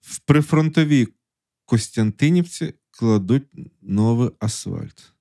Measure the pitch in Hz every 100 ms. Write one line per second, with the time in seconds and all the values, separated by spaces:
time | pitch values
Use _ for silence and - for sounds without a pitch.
0 | - - - 143 147 156 156 151 151 147
1 | 113 _ _ _ _ _ _ 117 - -
2 | 107 104 143 175 175 - - - _ -
3 | 117 107 95 131 135 - - _ 98 98
4 | 110 117 123 - 110 - - 92 - -
5 | - _